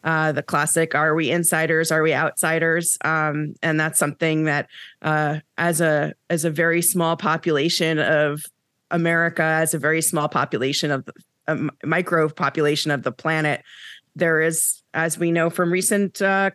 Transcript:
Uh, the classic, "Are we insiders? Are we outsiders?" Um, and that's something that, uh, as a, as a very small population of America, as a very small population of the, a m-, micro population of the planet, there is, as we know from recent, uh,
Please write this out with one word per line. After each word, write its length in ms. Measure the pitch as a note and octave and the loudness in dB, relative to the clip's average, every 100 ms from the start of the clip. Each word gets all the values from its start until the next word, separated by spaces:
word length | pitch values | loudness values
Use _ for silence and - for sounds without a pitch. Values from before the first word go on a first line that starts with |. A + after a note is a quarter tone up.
Uh, 280 | - D#3+ D#3 | -2 0 0
the 120 | D3 | -2
classic, 520 | - D#3 D3 E3 E3 D3 | -2 -2 0 0 0 2
"Are 200 | D#3 D#3+ | 2 2
we 160 | D3 | 2
insiders? 600 | E3+ E3+ D#3+ D#3+ D#3+ D#3+ | 0 0 0 2 0 2
Are 120 | D#3+ | 2
we 100 | D#3 | 2
outsiders?" 840 | C#3 D#3 - D#3+ E3 E3 E3 E3+ - | 2 0 -2 -2 0 0 0 -2 -2
Um, 520 | D#3 D#3+ D#3 D3 D3+ - | 0 0 0 -2 -6 -4
and 180 | D#3+ D#3 | -2 0
that's 200 | D#3 D#3 | 0 0
something 460 | D3 C#3 D#3+ D#3 D#3 | -2 -2 -2 0 0
that, 220 | C#3+ - - - - | -2 -4 -12 -20 -8
uh, 380 | D#3 D#3 D3+ D#3 - - | -2 0 0 -4 -8 -4
as 240 | E3+ D#3+ | -2 2
a, 320 | E3 D3+ D3+ - - | 2 2 -2 -6 -4
as 160 | E3+ E3 | -2 0
a 60 | |
very 300 | D3+ E3+ E3 | 0 2 2
small 360 | E3+ F#3 E3 E3 | 0 0 0 0
population 840 | F#3+ D#3+ F3 D3 D#3+ - D#3+ D#3 | 0 0 0 0 0 0 0 0
of 460 | B2 D3+ D3+ D3+ - - _ _ _ | 2 2 0 -2 -10 -18 _ _ _
America, 520 | E3+ E3 E3+ E3+ E3 | -2 0 2 0 0
as 300 | D#3+ D#3+ D#3+ | 0 2 0
a 60 | D#3+ | 0
very 220 | D3+ D#3+ | 0 0
small 280 | D#3 D#3+ D3+ | 0 0 0
population 600 | - - G#2+ C3 C#3+ D3+ | 0 0 0 -2 -2 -2
of 140 | C#3 - | -2 -4
the, 80 | - - _ - | -16 -20 _ -4
a 40 | |
m-, 200 | D#3 D3+ - | -2 -4 -4
micro 460 | D3 E3 F3+ E3+ D#3 | -2 -2 0 2 0
population 600 | D#3 C#3+ D#3+ D3 D3+ D#3 | 0 -2 0 0 0 0
of 100 | C#3+ | -2
the 80 | B2 | -4
planet, 520 | - D#3+ D#3+ D3+ - - - - - _ - | -4 -2 0 0 -2 -8 -20 -20 -20 _ -2
there 260 | E3 D#3 | 0 2
is, 400 | D#3+ E3 - - _ | 2 0 -2 -4 _
as 240 | D#3+ E3 D#3 | -2 -2 0
we 140 | E3+ | 0
know 180 | E3+ E3 | 2 2
from 240 | E3+ F3 | 0 0
recent, 480 | F3+ F#3 G#3 G3 - | 0 2 0 0 0
uh, 300 | G3 G3 G3 | 0 2 0